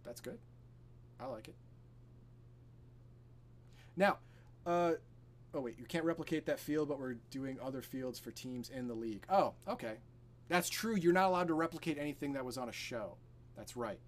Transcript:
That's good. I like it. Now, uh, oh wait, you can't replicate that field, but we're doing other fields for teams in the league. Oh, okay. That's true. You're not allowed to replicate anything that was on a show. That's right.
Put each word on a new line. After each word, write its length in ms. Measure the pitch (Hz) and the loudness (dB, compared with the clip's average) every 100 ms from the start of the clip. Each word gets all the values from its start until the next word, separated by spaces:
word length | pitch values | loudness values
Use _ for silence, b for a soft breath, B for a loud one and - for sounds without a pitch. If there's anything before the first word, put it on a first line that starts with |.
That's 160 | - 120 | -12 -10
good. 180 | - 233 - - - - - - - - | -10 -12 -14 -20 -20 -20 -20 -20 -20 -12
I 80 | 123 | -8
like 200 | 117 - | -8 -10
it. 80 | - - - - - - - - - - - - - - - - - - - - - - B B - | -16 -20 -20 -20 -20 -20 -20 -20 -20 -20 -20 -20 -20 -20 -20 -20 -20 -20 -20 -20 -20 -20 B B 4
Now, 220 | 196 - B B B - - | 4 4 B B B -12 0
uh, 280 | 175 175 160 - - - - - | 2 4 2 -2 -20 -20 -20 -8
oh 80 | 156 | -6
wait, 160 | 127 - | -4 -8
you 80 | 120 | -4
can't 180 | 170 | 0
replicate 440 | 165 160 156 160 151 | 2 0 0 -2 0
that 120 | 143 | -2
field, 300 | - 151 147 | 2 2 2
but 100 | 143 | 0
we're 180 | 131 120 - | -4 -6 -8
doing 280 | 139 135 131 | -6 -6 -4
other 180 | 127 135 | -4 -6
fields 380 | 123 135 127 120 | -6 -4 -4 -6
for 120 | - | -10
teams 380 | 110 127 123 117 | -10 -8 -6 -6
in 180 | 135 123 | -6 -4
the 80 | 113 | -2
league. 300 | 113 101 - | -4 -4 4
Oh, 240 | 190 135 - - | 6 6 0 -6
okay. 300 | 240 113 113 - - - - - | -4 -4 -8 -14 -20 -20 -20 2
That's 180 | 175 175 | 2 4
true. 280 | - 220 220 | -2 0 4
You're 180 | 170 | 6
not 140 | 180 190 | 8 8
allowed 200 | 180 180 | 6 4
to 60 | |
replicate 440 | 160 165 165 165 147 | 4 2 0 -4 -2
anything 360 | 147 143 143 | -2 -2 -2
that 100 | 139 | -2
was 140 | 127 120 | -4 -4
on 100 | 123 | -6
a 60 | |
show. 420 | 107 - 120 98 - - - - - | -6 -6 -6 -6 -10 -18 -20 -20 -16
That's 220 | - 123 | -12 -4
right. 220 | 117 95 | -4 -4